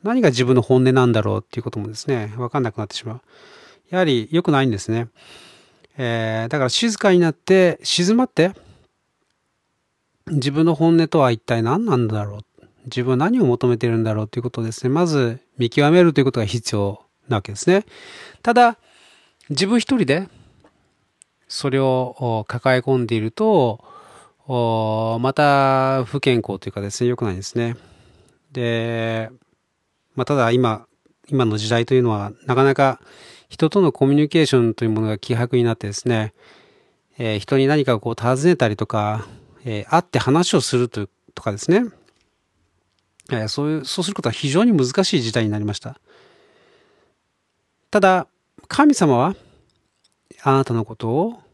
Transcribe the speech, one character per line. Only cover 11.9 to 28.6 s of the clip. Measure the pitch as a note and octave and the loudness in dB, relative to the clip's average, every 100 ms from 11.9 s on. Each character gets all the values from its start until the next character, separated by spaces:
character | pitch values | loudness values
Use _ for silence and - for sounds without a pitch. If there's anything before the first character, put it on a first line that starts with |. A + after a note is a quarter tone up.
| C3+ | 0
ん | A2+ | 0
だ | G#2+ G2+ | -2 -6
ろ | G#2 | -12
う。 | - _ _ _ B2 | -18 _ _ _ -10
自 | B2+ | -4
分 | B2 | -2
は | B2+ | 0
何 | E3 B3+ | 2 2
を | D#3 | 2
求 | B2 B2+ | 2 0
め | A#2 | 0
て | A#2+ | 0
い | |
る | A2+ | 0
ん | |
だ | A2 | -2
ろ | G#2+ | -2
う | G#2+ | -4
と | - | -6
い | |
う | |
こ | A#2+ | -8
と | - | -8
を | A2+ | -8
で | |
す | A2+ | -6
ね、 | B2 | -2
ま | D3 F3 | 0 0
ず | D3+ A#2+ B2 _ - | 0 0 -4 _ -4
見 | A#2 | -2
極 | - C#3+ | 2 4
め | F3 | 6
る | F3 | 6
と | D3 | 4
い | |
う | C3+ | 0
こ | |
と | B2 | 0
が | G#2 | -4
必 | A#2+ - G#2+ | -4 -4 -2
要 | G2+ G2+ _ _ _ | -2 -4 _ _ _
な | A2+ | -4
わ | |
け | - | -4
で | G#2 | -6
す | - | 0
ね。 | F#3+ - - - - - - | 0 0 -20 -20 -20 -20 -6
た | - | 0
だ、 | A#3+ A#3+ A3+ _ _ _ _ _ _ _ | 4 4 2 _ _ _ _ _ _ _
自 | C#3+ G3 | -4 0
分 | A#3 | 0
一 | - C4 | 0 -2
人 | C#3 | 0
で | D3+ F#3+ _ _ _ _ _ _ _ _ _ _ _ _ | 0 -2 _ _ _ _ _ _ _ _ _ _ _ _
そ | - C#3 | -6 -2
れ | C3+ | 0
を、 | C3+ B2+ B2 - | 2 0 -2 -6
お、 | B2 A2+ G#2 | -4 -4 -4
抱 | A#2+ C3 B2+ | -2 2 2
え | |
込 | C3 C3 | 2 -2
ん | A#2 | 0
で | A#2 | -2
い | |
る | A2 | -4
と、 | - A3 G3 B2 G#2+ - - - - _ _ - | -2 2 4 2 -2 -14 -20 -20 -20 _ _ -6
お、 | B2 A#2 A2 A2 A2 A2+ A#2 | -2 0 -2 -2 -2 -2 -2
ま | B2+ | -2
た | C3+ D3 C#3 C3+ C3+ C3 C3+ B2 | 0 2 4 4 2 0 -2 -4
不 | C#3+ | -2
健 | C3+ B2 | 0 0
康 | - G2 | -2 -10
と | - | -10
い | |
う | |
か | G2+ | -10
で | G2+ | -10
す | - | -4
ね、 | B2 | -2
良 | B2 | -2
く | A2+ | -4
な | |
い | F#2 | -6
ん | |
で | |
す | G2+ A#2+ | -6 -4
ね。 | A#2 A#2+ - _ _ _ _ _ _ | -4 -6 -14 _ _ _ _ _ _
で、 | C3+ | -6